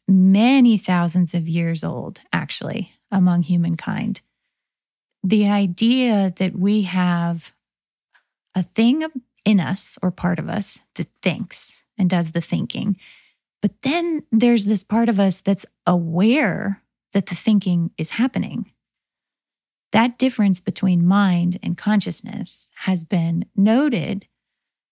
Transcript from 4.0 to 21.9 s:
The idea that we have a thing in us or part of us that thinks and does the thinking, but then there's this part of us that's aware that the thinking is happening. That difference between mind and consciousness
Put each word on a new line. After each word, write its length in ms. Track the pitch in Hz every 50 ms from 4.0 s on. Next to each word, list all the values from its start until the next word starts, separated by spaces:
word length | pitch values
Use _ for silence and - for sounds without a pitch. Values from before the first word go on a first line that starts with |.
| - - - - - _ _ _ _ _ _ _ _ _ _ _ _ _ _ _ _ _ _ _ -
The 260 | 185 202 214 208 202
idea 840 | 208 202 202 185 175 - 226 233 247 262 254 247 220 202 196 190 180
that 180 | - 190 180 -
we 280 | 180 180 202 208 214 202
have 720 | 180 175 185 180 180 175 170 170 170 170 165 - - - _ _ _ _ _ _ _ _ _ _ _ _ _ _ _ _ _ _ _ -
a 80 | 190 175
thing 420 | - _ - 226 233 262 320 311 320 320 254 - _ _ _ _
in 160 | - 214 196
us 380 | 160 117 185 - - - - - -
or 80 | 185
part 280 | 180 - - 175 175 165
of 100 | - 165
us 300 | 165 208 196 - - - - _ _
that 140 | - 160 - _ _ -
thinks 640 | 185 151 - - - - - - - - - - _ _ -
and 100 | 190 175
does 240 | 185 175 170 160 160
the 80 | 170
thinking, 560 | 170 - - 165 - - - - - 214 196 - - - - _ _ _ _ _ _ _ _ _
but 200 | - 208 - _
then 440 | - 262 302 349 339 349 330 294 - _
there's 360 | - 220 220 240 240 226 196
this 180 | 202 220 190 -
part 240 | - 208 226 233 226
of 100 | 220 196
us 220 | 202 196 180 -
that's 240 | - - 202 185 - - _ _ _
aware 960 | - 185 175 170 165 165 170 196 220 247 302 277 196 160 160 - - 196 - _ _ _ _ _ _ -
that 120 | 202 196
the 80 | - 180
thinking 580 | - - - 214 202 - 185 180 175 170 165 -
is 140 | - 160 -
happening. 600 | - - 233 269 - - 170 - 143 - 185 - _ _ _ _ _ _ _ _ _ _ _ _ _ _ _ _ _ _ _ _ _ _ _ _ -
That 260 | 214 226 247 240 -
difference 420 | 254 262 - - 208 202 185 -
between 460 | - - 180 - - 190 180 175 170
mind 520 | 175 190 202 202 190 180 175 170 175 175 175 -
and 120 | 170 175
consciousness 960 | - - 202